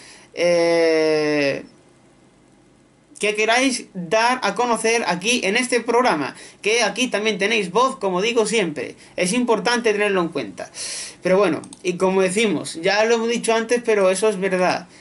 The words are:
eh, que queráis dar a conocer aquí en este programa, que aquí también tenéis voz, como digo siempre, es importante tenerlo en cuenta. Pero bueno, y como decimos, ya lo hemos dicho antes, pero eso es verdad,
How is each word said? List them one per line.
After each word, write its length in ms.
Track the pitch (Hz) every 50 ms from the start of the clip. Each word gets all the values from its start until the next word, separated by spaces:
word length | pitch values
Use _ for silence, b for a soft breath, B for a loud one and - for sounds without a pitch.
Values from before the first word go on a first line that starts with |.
| B B B B B B -
eh, 1300 | - 170 175 175 170 170 170 170 170 165 160 160 160 156 156 156 151 151 151 151 147 143 139 139 - - - - _ _ _ _ _ _ _ _ _ _ _ _ _ _ _ _ _ _ _ _ _ _ _ _ _ _ _ - -
que 160 | 202 208 214
queráis 520 | 214 220 214 233 254 269 269 247 - - - -
dar 460 | 185 170 160 220 220 233 240 254 247 -
a 120 | 196 185
conocer 480 | 226 247 240 226 220 - 220 233 233 -
aquí 360 | - 175 170 185 233 247 247 -
en 140 | 190 208
este 240 | 247 254 247 254 233
programa, 560 | - 247 226 233 254 226 175 151 139 - - B B B B B
que 220 | - 202 226 240 220
aquí 260 | 196 - 233 254 -
también 280 | 208 202 214 220 202
tenéis 320 | 180 196 214 233 220 196 175
voz, 280 | 180 226 262 254 -
como 240 | - 202 190 180 180
digo 240 | 202 240 240 240 214
siempre, 500 | 180 220 226 185 165 147 131 113 - - B B B B
es 160 | - 180 180 226
importante 580 | 247 240 240 226 202 180 240 240 233 240 220
tenerlo 300 | 202 202 208 202 196 185
en 80 | 170 160
cuenta. 420 | - 143 113 101 - - - - B B B B B B B B B B
Pero 160 | - 175 185
bueno, 240 | 190 202 175 143 120 - - - - -
y 140 | 180 175
como 240 | 175 185 185 190 190
decimos, 580 | 190 185 185 214 233 202 160 135 131 - - 160
ya 220 | 165 190 202 208 220
lo 120 | 226 233
hemos 120 | 226 226
dicho 260 | 233 240 208 175 220 226
antes, 280 | 226 226 233 247 240 240
pero 260 | 226 214 202 190 185
eso 200 | 190 190 220 220
es 100 | 208 180
verdad, 480 | 190 190 185 180 180 165 135 - - B B B